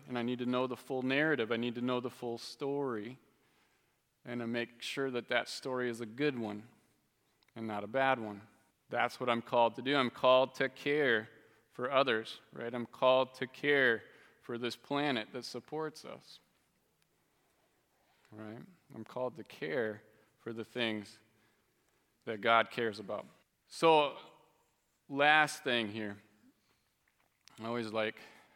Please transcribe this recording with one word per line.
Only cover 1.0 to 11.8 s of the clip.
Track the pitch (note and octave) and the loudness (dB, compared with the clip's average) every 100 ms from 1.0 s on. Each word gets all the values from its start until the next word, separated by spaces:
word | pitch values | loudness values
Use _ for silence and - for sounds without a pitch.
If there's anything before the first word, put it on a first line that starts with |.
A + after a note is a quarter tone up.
narrative. | C3 C3+ D#3 C#3 A2 | 0 2 2 0 0
I | A#2 | -2
need | A#2+ A#2 | -2 -4
to | |
know | B2 B2 | -2 -2
the | B2 | -4
full | - A#2+ A#2 | -8 -8 -8
story | - - C#3 C#3+ C#3 A2 A2 C3 _ _ _ _ _ _ _ _ _ _ | -10 -8 -4 -2 -4 -4 -8 -14 _ _ _ _ _ _ _ _ _ _
and | - A#2+ | -10 -6
to | A#2 | -4
make | A#2+ A#2 - | -4 -4 -8
sure | - C#3+ C3+ | -8 -4 -2
that | A#2+ G#2+ | -2 0
that | A#2+ - | 0 0
story | - C3+ B2+ B2 | -8 -6 -2 -2
is | A#2 | -4
a | A2 | -8
good | A#2 D3 B2+ | -2 0 0
one | A2 G#2 A#2 _ _ _ _ _ _ _ _ A2+ | -6 -8 -12 _ _ _ _ _ _ _ _ -10
and | A2 | -6
not | G#2 | -6
a | G#2 | -4
bad | C3 C3+ B2+ | 0 2 2
one. | G#2+ G2+ G#2 _ _ _ - | -2 -12 -16 _ _ _ -6
That's | A#2+ A#2+ - | -2 -2 0
what | B2 | 0
I'm | A#2 | 0
called | - A#2+ A#2 A2+ | 2 4 4 2
to | |
do. | B2+ C#3+ | 0 2
I'm | A#2+ | 2
called | - B2+ B2+ C3 - | 2 6 6 4 0
to | C3+ | -4
care | - D3 D3 C#3 A2 A2+ - _ _ _ | -2 -2 2 4 2 0 -18 _ _ _
for | - | -8